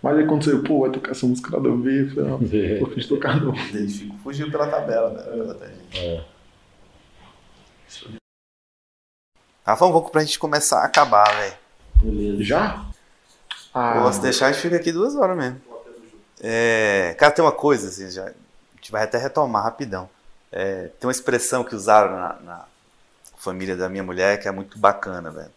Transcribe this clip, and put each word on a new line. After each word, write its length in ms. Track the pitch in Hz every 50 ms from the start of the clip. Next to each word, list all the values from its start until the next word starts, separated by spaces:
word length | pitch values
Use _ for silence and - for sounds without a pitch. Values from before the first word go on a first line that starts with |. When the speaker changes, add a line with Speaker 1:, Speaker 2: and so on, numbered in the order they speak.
Speaker 1:
Mas 160 | - 135 147
aí 80 | 156 151
quando 180 | - 156 147 147
você, 120 | 151 139
"Pô, 240 | 127 - - 156 139
vai 80 | 131 131
tocar 220 | 131 131 - -
essa 140 | 135 - -
música 260 | 123 123 123 - - -
nada 120 | - 131 123
a 60 | 120
ver", 320 | 120 120 131 135 139 135
eu 20 | 139 139
falei, 140 | 143 143 139
"Não, 100 | 131 131
Speaker 2:
<laughs> 120 | 123 - -
É. 260 | 107 98 87 104 98
Speaker 1:
pô, 60 | 135
fiz 200 | - - 127 -
tocar 340 | - 139 139 - 131 135 151
não." 120 | - 131 - - - - 101
Speaker 3:
Ele 140 | 104 104
ficou, 300 | 101 - - 101 104 - - -
fugiu 260 | 131 143 143 151 151
pela 160 | 147 147 147
tabela, 420 | 147 - - - - 113 113 113 110
né? 100 | - - -
Pela 300 | - - 113 110 - -
tangente. 440 | - 92 92 - 92 90 - - 87
Speaker 2:
É. 220 | 87 87 85 82 80 - _ _ _ _ _ _ _ _ _ _ - _ _ _ _ _ _ _ - - _ _ _ _ _ _ _ _ _ _ _ _ - - - - 107 113 _ _ _ _ _ _ _ _ _ _ _ _ _ _ _ _ _ _ _ _ _ _ _ _ _ _ _ _ _
Speaker 3:
Rafão, 260 | - 107 - 175 185
vou 100 | 160 165 160
pra 180 | - - 156
gente 160 | 156 147 -
começar 420 | - - 156 147 151 147 - 139 95
a 40 | -
acabar, 400 | 139 - 156 147 127 107 104 104 104 104
velho. 180 | 107 104 98 95 - _ _ _ _ - - -
Speaker 2:
Beleza. 480 | - - 110 104 104 104 104 101 101 101
Speaker 1:
Já? 420 | 104 135 170 208 202 - - - - - _ _ _ _ _ _ _ _ _ _ _ - - - - _
Ah. 280 | 127 123 117 117 113 120
Speaker 3:
Pô, 80 | 127
se 80 | 104 101
deixar, 260 | 107 131 117 - 135
a 40 | 135
gente 100 | 143 -
fica 140 | - 170 175
aqui 160 | 170 170 165
duas 240 | 165 170 202 269 285
horas 220 | 294 202 185 185
mesmo. 240 | 170 135 127 127 131 - - - - - - - - - - - - _ _ _ _
É, 760 | - 113 113 113 117 117 113 110 110 104 101 98 92 85 82
cara, 140 | - 147 151
tem 120 | 147 - 165
uma 80 | 151 131
coisa, 340 | - - 147 143 113 98
assim, 240 | 95 90 95 95 92
já, 140 | 90 95 95
a 80 | - - _ - _ _ - _ _ _
gente 160 | _ - -
vai 120 | 107 107 110
até 140 | 107 -
retomar 460 | 117 127 135 135 160 147 131 113 104 101
rapidão. 460 | 135 - - 143 113 95 92 92 - _ _ _ - - _ _ _
É, 380 | - 95 95 98 98 95 90 82 - _
tem 80 | -
uma 40 | 123
expressão 520 | 127 127 - - 123 120 120 - 127 127 120
que 100 | 120 120
usaram 380 | 104 95 110 107 107 104 92 95
na, 180 | 92 90 82 - - -
na 220 | 87 87 87 - _ _ _ _ _ _ _ _ _ _ _ _ - _
família 380 | - - 95 92 92 95 95 92
da 100 | 90 92
minha 160 | 92 95 98 98
mulher 340 | 92 90 90 92 98 101 101
que 60 | -
é 40 | 101
muito 260 | 98 98 98 - -
bacana, 540 | 110 101 98 98 - - 101 92 90 85 80
velho. 200 | 78 80 78 76 _